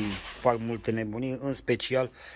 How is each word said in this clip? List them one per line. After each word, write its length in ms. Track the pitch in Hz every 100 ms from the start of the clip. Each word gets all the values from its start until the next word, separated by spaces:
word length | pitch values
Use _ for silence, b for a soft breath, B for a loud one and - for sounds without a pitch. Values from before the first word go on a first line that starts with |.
| 104 98 - -
fac 180 | 127 117
multe 320 | 113 113 107
nebunii. 460 | 113 107 107 131 127
În 120 | 139
special, 580 | 131 - 117 - 131 127 B B